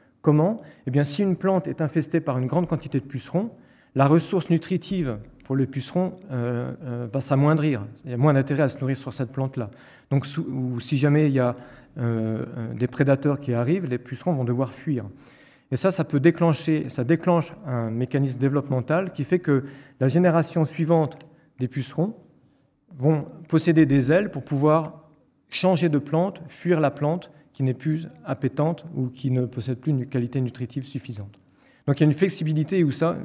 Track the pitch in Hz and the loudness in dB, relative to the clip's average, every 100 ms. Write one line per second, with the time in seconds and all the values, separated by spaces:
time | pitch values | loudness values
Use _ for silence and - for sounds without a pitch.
0 | _ _ - 151 170 226 - - - 135 | _ _ 2 4 2 -2 -10 -12 -2 0
1 | 143 170 196 180 190 185 180 135 151 165 | 0 0 0 0 0 0 -2 -4 -2 -2
2 | 147 165 143 127 127 165 170 156 - 135 | 0 -2 0 -2 -2 -2 -2 -4 -2 -6
3 | 135 127 - 170 226 - - _ _ - | -4 -10 -4 -4 -4 -8 -20 _ _ 2
4 | 139 160 160 185 - 165 - 185 - 190 | 4 4 2 -2 0 0 0 -4 -4 -4
5 | 139 107 - - - 135 135 135 131 180 | -4 -6 -12 -18 -4 -2 -2 -4 -4 -2
6 | 185 - - 127 120 120 127 127 139 120 | -2 -4 -8 -4 -4 -4 -6 -8 -10 -8
7 | 120 135 131 135 147 156 151 120 107 - | -6 -6 0 4 4 4 2 -2 -6 -12
8 | - 120 147 139 135 143 139 - 131 131 | -8 2 4 4 2 2 0 0 -4 -4
9 | - - 123 - 135 131 104 - - - | -6 -6 -6 -4 -6 -6 -8 -12 -20 -20
10 | _ 135 139 143 - 135 127 120 - 139 | _ -2 -2 -6 -6 -4 -4 -4 -2 2
11 | 143 147 151 135 123 - - - - - | 4 4 4 4 0 -2 -12 -20 -18 -6
12 | 120 113 110 110 123 123 113 117 123 - | -2 -2 -2 -4 -6 -8 -10 -4 -2 2
13 | 139 135 147 139 - 117 120 185 156 123 | 2 2 2 -2 -2 -2 0 -2 -2 -6
14 | - 131 180 147 120 123 131 - - 131 | -6 -6 -2 -2 0 -2 -4 -6 -6 -4
15 | 104 - - - _ _ _ 127 190 180 | -6 -14 -20 -20 _ _ _ -2 0 0
16 | 151 143 151 165 165 143 - 156 127 - | 0 2 4 4 2 2 0 -2 -2 -4
17 | 123 165 180 175 - - 160 120 113 113 | 0 0 2 0 0 -8 -6 -4 -4 -4
18 | 127 143 139 120 135 143 139 127 120 160 | -2 0 -2 0 0 0 0 -2 0 -2
19 | 185 - 139 185 160 139 135 - - - | -2 -6 -2 0 2 0 0 -10 -20 -2
20 | 131 160 180 165 160 170 156 - 156 165 | 2 4 4 4 2 0 0 0 2 2
21 | 147 - - _ _ - 123 139 120 - | 2 -4 -20 _ _ -6 -6 -4 -6 -2
22 | 190 - - _ _ _ _ _ _ 147 | -2 -4 -18 _ _ _ _ _ _ -2
23 | 139 156 - - - 165 170 156 147 139 | 0 0 -2 -14 0 2 4 6 6 6
24 | 123 170 208 147 - 143 151 160 156 - | 4 2 2 -6 -4 0 4 2 0 -10
25 | - _ _ _ _ - 180 170 170 147 | -20 _ _ _ _ 0 2 2 2 0
26 | 143 160 190 190 - - 170 170 143 - | 0 0 -2 -4 -16 -8 0 2 2 0
27 | 147 175 - - _ - 131 127 156 156 | -2 -2 -6 -20 _ -2 -2 0 -2 -4
28 | 165 - - 131 - - 151 170 - 139 | -6 -14 -10 -4 -2 0 -2 -2 -8 -6
29 | 127 - 135 127 123 - 120 123 156 139 | -6 -4 -2 0 -2 -4 -6 -4 -2 -2
30 | 123 131 120 139 123 - 123 139 131 131 | -2 -4 -2 -2 -4 -6 -10 -8 -10 -10
31 | - 107 101 - _ _ _ _ - 135 | -10 -12 -14 -18 _ _ _ _ -2 4
32 | 151 147 190 - 156 156 156 190 160 - | 4 6 2 2 -2 0 0 2 2 2
33 | 165 - | 0 -2